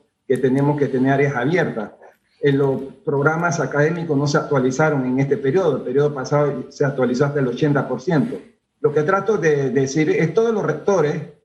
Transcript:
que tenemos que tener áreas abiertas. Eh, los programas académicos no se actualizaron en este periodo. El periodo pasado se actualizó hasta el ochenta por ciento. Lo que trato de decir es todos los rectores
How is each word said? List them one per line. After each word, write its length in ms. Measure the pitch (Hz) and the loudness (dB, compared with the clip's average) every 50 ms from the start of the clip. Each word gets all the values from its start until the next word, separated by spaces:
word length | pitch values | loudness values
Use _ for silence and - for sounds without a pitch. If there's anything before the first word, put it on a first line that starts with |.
| _ _ _ _ _ - | _ _ _ _ _ -2
que 100 | 127 127 | -2 0
tenemos 420 | 139 127 127 139 143 147 147 143 | 2 2 2 2 2 2 2 0
que 80 | 139 120 | 0 0
tener 240 | 135 123 131 135 | 0 0 2 2
áreas 240 | 139 135 143 139 139 | 2 2 2 0 0
abiertas. 560 | 120 123 151 175 175 143 123 120 113 101 - - - - - - _ _ _ _ - | -2 -2 0 2 0 0 0 -2 -6 -8 -10 -12 -18 -20 -20 -20 _ _ _ _ -2
Eh, 120 | - 143 139 | 0 2 2
los 280 | 135 139 135 131 110 - - - - - | 2 2 2 0 -2 -6 -10 -14 -12 -6
programas 560 | 156 143 139 143 156 160 165 170 170 - - | -4 -2 0 0 0 0 0 -2 -2 0 0
académicos 580 | 131 - 147 143 147 160 175 170 165 160 143 139 | -2 -2 0 0 0 0 0 -2 -4 -2 -2 0
no 100 | 131 143 | 0 0
se 100 | 156 151 | 0 0
actualizaron 680 | - - 147 131 123 131 127 156 156 156 147 135 127 | 0 0 0 0 0 0 0 2 0 2 2 0 -2
en 140 | 127 127 135 | -2 0 0
este 160 | 139 143 143 | 0 0 0
periodo. 420 | - 135 135 156 190 185 156 131 110 | -2 0 0 0 2 2 2 0 -2
El 60 | - | -4
periodo 300 | 127 127 139 147 147 143 | -2 0 2 0 0 0
pasado 540 | 131 127 - 147 147 147 143 127 127 127 - | -4 -6 -2 0 0 2 0 -2 -4 -8 -8
se 160 | - - 147 | -4 -2 -2
actualizó 400 | 135 - 131 127 120 120 123 147 | -2 0 0 0 0 2 2 0
hasta 160 | 139 143 147 | 0 0 0
el 60 | 131 120 | -2 -2
ochenta 400 | 117 - 160 147 139 135 117 - | -2 0 0 0 2 0 0 -2
por 140 | 123 110 | -6 -6
ciento. 380 | - 185 165 139 113 - - - - - _ _ _ _ _ _ | -4 0 0 0 0 0 -4 -8 -12 -16 _ _ _ _ _ _
Lo 140 | - 147 - | -2 0 0
que 100 | 156 151 | 0 0
trato 340 | 170 190 196 196 214 214 185 | 2 0 0 0 0 0 2
de 340 | 170 156 147 139 135 131 | 2 2 2 2 0 0
decir 380 | 117 135 135 131 - 156 151 180 | 0 0 0 0 0 0 0 2
es 240 | 190 - 165 - - | 2 0 0 0 2
todos 200 | 220 226 233 220 | 2 2 2 0
los 100 | 202 156 | 0 -2
rectores 580 | 156 147 - - 202 196 175 147 147 170 160 - - - _ _ | -2 -4 -4 0 0 2 2 2 0 -2 -4 -8 -12 -18 _ _